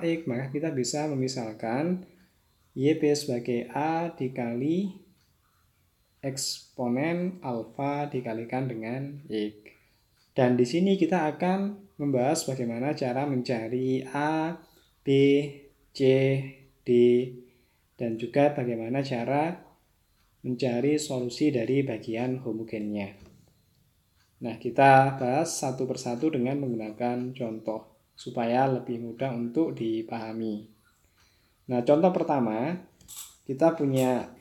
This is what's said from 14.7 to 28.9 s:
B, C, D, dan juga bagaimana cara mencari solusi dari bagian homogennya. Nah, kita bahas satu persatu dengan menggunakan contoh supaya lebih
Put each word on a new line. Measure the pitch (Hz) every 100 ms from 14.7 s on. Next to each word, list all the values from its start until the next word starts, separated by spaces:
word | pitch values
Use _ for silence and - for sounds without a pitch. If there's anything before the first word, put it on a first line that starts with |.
| _ _ _
B, | - 139 139 139 143 - - _ _
C, | - 131 131 135 135 135 - - _
D, | - 120 120 123 131 - - _ _ _ _ -
dan | 120 113
juga | 117 143 143 143
bagaimana | 120 117 113 135
cara | 135 123 117 143 160 180 - _ _ _ _ _ _ _ 131
mencari | 123 131 120 139 151
solusi | - 131 123 - 151
dari | 131 113 139
bagian | 131 113 117 113 127 131
homogennya. | 120 110 117 110 104 104 98 101 - - _ _ _ _ _ _ _ _ _ _
Nah, | 123 113
kita | 123 117 135 135 135 135
bahas | 127 139 165 -
satu | 139 131 131
persatu | 131 127 120 156
dengan | 147 123 143
menggunakan | 139 113 110 107 120 123 127
contoh | 131 117 113 113 110 - _ _
supaya | - - 123 117 123 135
lebih | 127 120